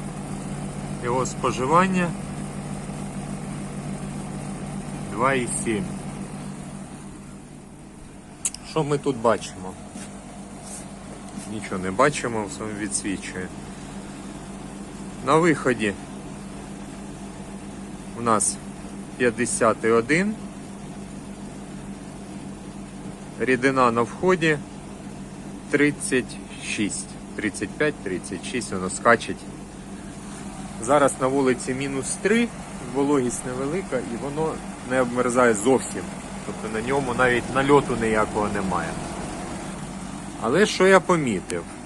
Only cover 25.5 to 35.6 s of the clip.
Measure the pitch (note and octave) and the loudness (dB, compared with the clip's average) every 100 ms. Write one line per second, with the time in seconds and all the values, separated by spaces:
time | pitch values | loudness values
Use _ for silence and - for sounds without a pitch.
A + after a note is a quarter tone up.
25.5 | - - C#3+ D3 C#3+ - C3 G#2 - - | -12 2 6 6 4 2 2 0 -6 -12
26.5 | - - - G2+ - - - - - G#2+ | -10 -4 0 0 -2 -8 -10 -10 -4 -4
27.5 | - G2+ - D3+ D3 G2 F2+ - F#2 - | -2 -4 0 0 0 -4 -4 -4 -8 -4
28.5 | B2+ G2+ G2 F#2 - B2 A#2 - F#2 - | -4 -2 -2 -2 4 6 6 4 -6 -8
29.5 | - - - - - - - - - - | -12 -12 -14 -12 -12 -12 -10 -10 -10 -10
30.5 | - - G2 A2+ C#3+ C3+ - C3 C#3 C3 | -10 -10 -4 4 6 6 4 2 4 4
31.5 | B2+ - B2+ C#3 C3+ - - F#3+ A#3 A#3 | 4 0 -2 -2 -2 -2 0 4 4 4
32.5 | - - - - C3 C#3 C#3+ B2 - C3 | -2 -10 -10 -4 2 4 4 4 0 -4
33.5 | B2+ C#3 F3+ F#3+ B2+ F#2+ A#2 C#3 C#3+ D#3+ | -4 -2 -2 -2 -2 -2 -4 -4 -2 -2
34.5 | A2+ - - B2 B2+ B2 B2 B2 A#2+ B2 | -2 -8 -8 0 2 2 2 2 6 6
35.5 | G#2+ | 6